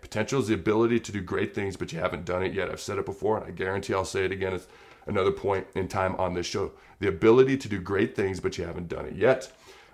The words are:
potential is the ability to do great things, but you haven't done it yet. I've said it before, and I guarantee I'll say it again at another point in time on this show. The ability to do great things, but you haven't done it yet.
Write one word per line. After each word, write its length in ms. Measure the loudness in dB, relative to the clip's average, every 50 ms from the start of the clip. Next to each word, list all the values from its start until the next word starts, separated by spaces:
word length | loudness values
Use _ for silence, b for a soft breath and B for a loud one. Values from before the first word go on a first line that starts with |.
potential 400 | -16 -6 -4 -4 -2 0 0 0
is 80 | 2 2
the 60 | 0
ability 460 | 2 2 2 4 4 4 4 4 2
to 120 | 0 -2 -6
do 80 | -6
great 340 | -6 -4 -2 -2 -2 -2 -2
things, 220 | -4 -4 -4 -4
but 160 | -6 -6 -6 -4
you 60 | -2
haven't 260 | -2 -2 -2 -4 -4
done 200 | -4 -2 -2 -2
it 100 | -2 -2
yet. 160 | -2 -4 -4
I've 100 | -6 -8
said 180 | -8 -6 -4 -4
it 80 | -4
before, 320 | -6 -6 -4 -2 0 0 0
and 80 | -2
I 40 | -6
guarantee 440 | -8 -6 -4 -2 -2 -4 -2 -2 -2
I'll 100 | -2 -2
say 200 | 0 0 0 0
it 80 | 0 0
again 220 | -2 -2 -2 -2
at 120 | -4 -6 B B B B B B B B
another 260 | -4 0 2 2 2 2
point 340 | 0 0 0 0 0 -2 -4 -4
in 140 | -4 -4 -2
time 260 | 0 0 0 0 0
on 180 | 0 -2 -2 0
this 120 | -2 -4
show. 260 | -4 -2 -4 -4 -4 B B B B B -2
The 80 | -2 -2
ability 480 | 0 4 6 8 10 10 8 6 4 0
to 100 | -2 -4
do 120 | -6 -6
great 340 | -4 -2 0 0 0 0 0
things, 240 | -2 -2 -2 -2 -2
but 180 | -4 -4 -4
you 80 | -4 -6
haven't 240 | -6 -6 -8 -8 -8
done 180 | -8 -8 -8
it 100 | -8 -2
yet. 340 | 2 4 4 4 2 0 -6 B B B B B B B B